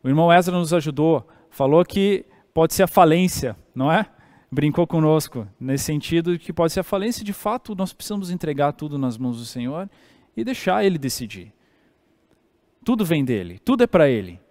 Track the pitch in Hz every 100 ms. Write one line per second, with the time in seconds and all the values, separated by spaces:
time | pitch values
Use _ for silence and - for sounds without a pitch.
0 | 131 147 170 175 180 180 160 170 156 139
1 | 160 147 - _ _ - 135 156 180 196
2 | 196 196 - _ _ - 160 - 180 -
3 | 165 165 185 - 127 101 _ 127 135 180
4 | 208 _ _ _ _ 147 147 156 170 165
5 | 156 156 - 127 101 _ 127 135 - 151
6 | - 165 170 175 - 170 165 190 175 202
7 | 214 240 208 196 208 240 - 190 185 -
8 | - 208 180 180 160 143 143 143 151 143
9 | 127 110 127 117 117 123 120 156 196 _
10 | _ _ _ - 226 254 - 196 202 165
11 | 135 - 117 98 87 _ _ _ _ _
12 | _ _ _ _ _ _ _ _ - 240
13 | 175 160 131 110 90 87 - 247 240 180
14 | 147 117 92 87 _